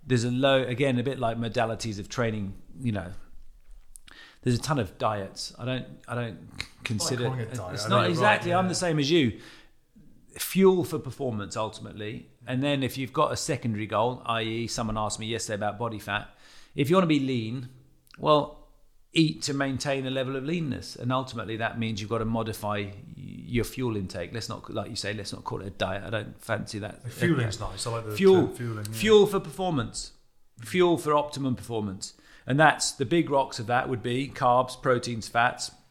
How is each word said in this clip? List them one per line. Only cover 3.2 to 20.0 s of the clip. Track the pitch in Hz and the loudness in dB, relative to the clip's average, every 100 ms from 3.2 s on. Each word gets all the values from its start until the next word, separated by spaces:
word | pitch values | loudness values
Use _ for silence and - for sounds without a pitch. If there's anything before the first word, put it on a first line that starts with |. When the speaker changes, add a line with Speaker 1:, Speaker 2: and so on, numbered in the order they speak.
| - - - - - - - - - - - - | -12 -14 -14 -18 -18 -18 -18 -20 -20 -20 -20 -6
Speaker 1:
there's | 131 120 | 0 0
a | |
ton | - 147 | 2 0
of | 101 - | -2 -2
diets. | 117 107 95 - - - | -2 -2 -6 -8 -12 -8
I | 120 | -6
don't, | 127 - 143 - | -6 -8 -16 -8
I | 120 | -6
don't | 120 87 - - | -6 -8 -16 -14
c-, | - - - | -14 -10 -4
consider | 107 - 123 123 | -2 0 0 -2
Speaker 2:
Calling | 127 | -2
it | 110 | -6
Speaker 1:
it's | 127 | -6
Speaker 2:
diet, | 92 - - | -6 -6 2
I | |
Speaker 1:
not | 208 | 4
Speaker 2:
know, | 180 | 4
Speaker 1:
exactly. | 160 202 208 175 | 4 6 4 4
Speaker 2:
right, | 175 | 2
Speaker 1:
I'm | 185 | 2
Speaker 2:
yeah. | |
Speaker 1:
the | 165 | 2
same | 180 156 | 2 2
as | 135 | 4
you. | 170 127 95 - - - _ _ - - - - - | 6 4 2 -12 -20 -20 _ _ -20 -20 -20 -20 -10
Fuel | - 175 190 185 135 | -2 6 6 6 2
for | 151 | -4
performance | 135 120 135 107 98 113 | -6 -6 -4 -4 -6 -4
ultimately, | 110 - 110 82 107 120 - _ 123 | -6 -6 -14 -10 -10 -10 -14 _ -6
and | 127 | -2
then | 143 139 | 0 2
if | 131 131 | 0 -2
you've | 131 | -6
got | - 151 | 2 2
a | 123 | 2
secondary | - 139 120 104 107 | -2 -2 -2 -2 0
goal, | 104 117 127 - | 2 2 0 -4
i | 113 | -2
e, | 113 113 117 | -2 -4 -4
someone | - 113 110 | -4 -2 -2
asked | 107 - | -2 -4
me | 110 | -4
yesterday | 113 - 104 | -4 -4 -2
about | 104 101 | -2 -2
body | 117 107 | -6 -6
fat. | 101 104 - - - - - - | -6 -6 -6 -18 -20 -20 -14 -2
If | 135 | 4
you | 185 | 4
wanna | 175 | 6
be | 151 | 4
lean, | 135 127 110 127 123 - - _ _ - | 2 -2 -4 -6 -10 -16 -20 _ _ -6
well, | 151 151 - - - _ - _ _ | 4 4 4 -8 -20 _ -20 _ _
eat | 160 160 156 | 2 4 2
to | - 139 | -4 -2
maintain | 139 131 147 139 | -2 -2 -2 -2